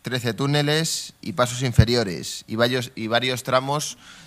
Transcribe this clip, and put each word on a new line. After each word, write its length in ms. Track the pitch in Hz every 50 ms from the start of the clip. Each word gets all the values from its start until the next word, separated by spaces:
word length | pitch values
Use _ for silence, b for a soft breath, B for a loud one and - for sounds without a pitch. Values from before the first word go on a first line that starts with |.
| -
trece 300 | 123 123 127 107 120 110
túneles 800 | 95 139 139 143 147 147 147 151 156 160 160 - - - - - _
y 140 | - - 107
pasos 280 | 143 123 117 123 123 135
inferiores 840 | 127 117 - 113 110 120 120 113 95 82 67 67 - - - -
y 100 | - 107
varios, 360 | 110 120 123 131 127 120 120 -
y 120 | - 113 107
varios 340 | 113 117 123 127 127 123 -
tramos 560 | 139 127 127 131 139 143 151 147 - - B B B B B B